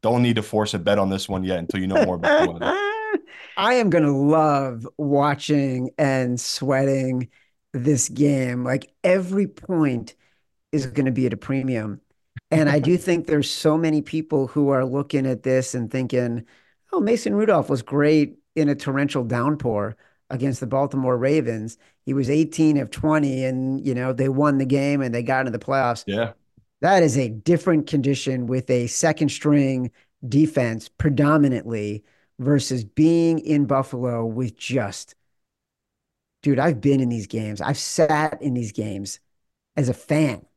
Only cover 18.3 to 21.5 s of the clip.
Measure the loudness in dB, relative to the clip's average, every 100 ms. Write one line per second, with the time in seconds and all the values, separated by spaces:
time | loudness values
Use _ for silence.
18.3 | -4 _ 0 0 0 -2 -2 -2 -2 -2
19.3 | -2 0 -2 -2 -2 -4 -8 _ _ _
20.3 | -4 -4 -4 -2 -2 0 -2 -2 0 2
21.3 | 2 0